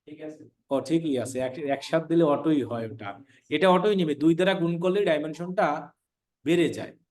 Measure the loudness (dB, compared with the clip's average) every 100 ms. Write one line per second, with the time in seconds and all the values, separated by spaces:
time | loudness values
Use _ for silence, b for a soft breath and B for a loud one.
0 | -20 -16 -16 -16 -20 _ -4 -4 0 -2
1 | 0 -2 -4 -6 -6 -6 -4 -4 -2 -2
2 | 2 4 4 4 2 2 0 -4 -8 -10
3 | -12 -12 -16 b b 2 4 4 4 2
4 | 0 2 2 4 2 2 0 0 0 2
5 | 2 0 -2 -8 -6 0 0 0 -6 _
6 | _ _ _ _ 0 2 2 -2 -10 -16
7 | _